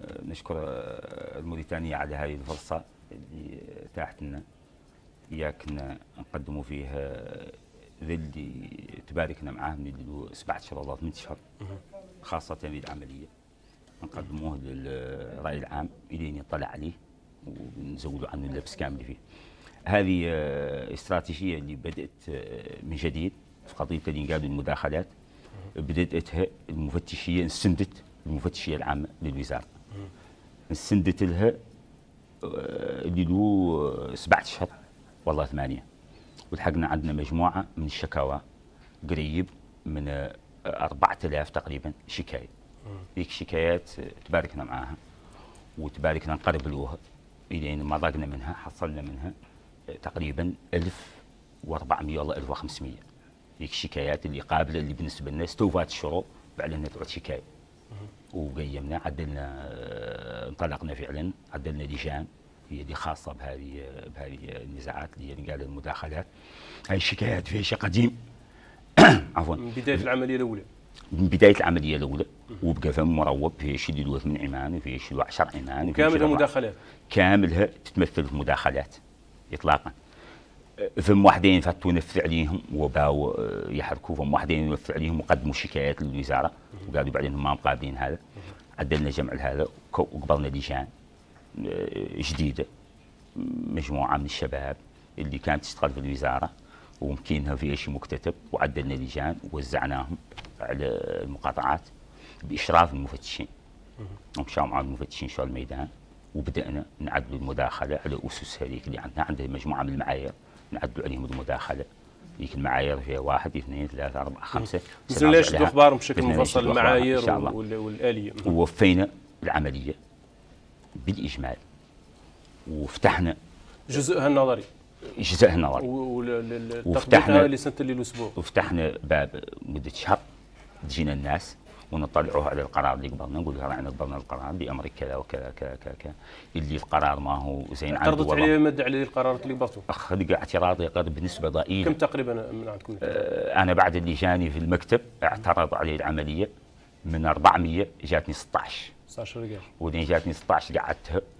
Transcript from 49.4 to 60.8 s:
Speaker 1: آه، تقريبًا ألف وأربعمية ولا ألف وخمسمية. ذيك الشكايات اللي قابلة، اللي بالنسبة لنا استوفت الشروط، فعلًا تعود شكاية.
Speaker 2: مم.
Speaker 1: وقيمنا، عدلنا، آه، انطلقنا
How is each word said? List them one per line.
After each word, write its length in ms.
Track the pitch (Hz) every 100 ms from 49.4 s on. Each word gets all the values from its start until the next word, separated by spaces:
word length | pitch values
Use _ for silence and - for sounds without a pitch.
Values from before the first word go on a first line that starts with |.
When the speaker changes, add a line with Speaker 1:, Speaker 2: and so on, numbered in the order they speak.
| - - - - -
Speaker 1:
آه، 40 | -
تقريبًا 500 | - 85 76 71 87 - -
ألف 380 | 87 87 - - - - - - -
وأربعمية 560 | 78 78 73 78 76 78
ولا 180 | 73 73
ألف 120 | 67
وخمسمية. 500 | 69 73 - 65 60 - - - _ - -
ذيك 100 | 76
الشكايات 560 | - - 73 73 73 76
اللي 140 | 69
قابلة، 400 | - 80 73 78
اللي 140 | 73
بالنسبة 380 | - 78 - 71
لنا 120 | 73
استوفت 440 | 87 - 101 87 82
الشروط، 380 | - 76 85 - - - -
فعلًا 300 | 78 78 76
تعود 200 | - -
شكاية. 340 | - - 67 - - - - -
Speaker 2:
مم. 480 | 104 104 - - 90
Speaker 1:
وقيمنا، 640 | 73 67 71 69 69 78 82
عدلنا، 640 | 71 76 71 69 69 69
آه، 760 | - - - - - 60 58 60
انطلقنا 440 | - 85 78